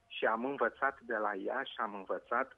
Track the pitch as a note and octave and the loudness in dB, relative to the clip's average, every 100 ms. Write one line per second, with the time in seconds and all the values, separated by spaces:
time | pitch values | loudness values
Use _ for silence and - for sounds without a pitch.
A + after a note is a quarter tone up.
0 | - - A#2+ A2+ C3 C#3 A#2 - C#3 - | -12 0 2 2 0 2 2 2 0 0
1 | A#2+ A2 G#2 G2 G2+ B2 C3 - A2 G2+ | -4 0 0 0 -2 -2 -4 -4 -4 -4
2 | F#2 F2+ - A#2+ C3+ | -4 -6 0 -2 -2